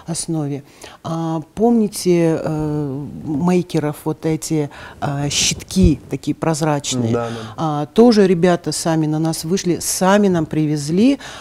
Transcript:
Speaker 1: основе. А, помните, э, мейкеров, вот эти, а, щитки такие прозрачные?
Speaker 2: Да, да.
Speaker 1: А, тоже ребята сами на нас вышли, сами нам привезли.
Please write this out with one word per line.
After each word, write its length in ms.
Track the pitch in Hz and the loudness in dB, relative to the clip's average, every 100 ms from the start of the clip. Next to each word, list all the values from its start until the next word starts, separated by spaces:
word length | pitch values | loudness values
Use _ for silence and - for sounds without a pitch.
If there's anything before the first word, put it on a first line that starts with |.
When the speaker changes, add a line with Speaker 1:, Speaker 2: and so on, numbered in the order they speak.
| - | -10
Speaker 1:
основе. 580 | 165 - 160 143 139 139 - - - | -8 -4 -4 -4 -6 -10 -20 -20 -14
А, 380 | - 165 165 160 156 | -8 -4 -4 -4 -6
помните, 880 | - 233 233 208 - 180 175 165 160 | 0 4 4 2 0 2 4 4 2
э, 640 | - 156 151 151 147 135 143 - | 0 -2 -2 -2 -4 -6 -8 -10
мейкеров, 720 | - 156 175 180 175 165 147 151 | -6 -2 2 2 0 -2 -2 -4
вот 220 | 160 151 160 | -6 -4 -2
эти, 440 | 160 - 156 139 - - - | -4 -2 -2 -2 -6 -18 -8
а, 280 | 147 139 143 | -6 -4 -2
щитки 720 | - - - - 185 180 135 - | -2 -2 -2 -4 2 2 2 -4
такие 240 | 139 - | -8 -6
прозрачные? 800 | - 160 156 156 147 - 127 117 | -4 -2 -2 0 -2 -2 -2 0
Speaker 2:
Да, 160 | 117 117 | -2 -4
да. 60 | 117 110 - | -8 -12 -6
Speaker 1:
А, 280 | 160 147 147 | -4 -4 -2
тоже 400 | - 240 214 190 | 4 6 6 4
ребята 460 | 180 180 175 - | 4 2 2 -2
сами 340 | - 175 160 151 | -4 0 0 2
на 120 | 151 | 0
нас 260 | 160 160 | -2 -4
вышли, 340 | 160 190 180 156 | -4 -2 0 -2
сами 480 | - - 185 202 202 | -4 0 4 4 4
нам 180 | 175 156 | 2 0
привезли. 720 | 156 151 151 143 180 247 277 - - | 0 0 0 0 2 4 2 -4 -16